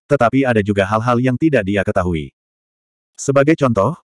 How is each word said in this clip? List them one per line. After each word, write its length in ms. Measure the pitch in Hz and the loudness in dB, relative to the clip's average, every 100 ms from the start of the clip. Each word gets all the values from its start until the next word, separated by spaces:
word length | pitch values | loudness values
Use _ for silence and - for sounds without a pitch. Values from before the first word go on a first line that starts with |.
tetapi 400 | _ 143 117 131 | _ 0 2 2
ada 160 | 131 113 | 0 0
juga 240 | 98 101 | 0 -2
hal-hal 320 | 95 110 120 120 | 0 -2 0 0
yang 200 | 127 123 | 0 0
tidak 240 | 160 131 | 2 0
dia 160 | 95 101 92 | 0 -2 -2
ketahui. 400 | 101 90 82 69 _ _ _ _ _ _ _ _ - | -2 -2 -4 -8 _ _ _ _ _ _ _ _ -10
Sebagai 400 | - 135 139 160 | -2 2 2 2
contoh, 400 | 135 117 101 175 _ | 0 0 -2 -4 _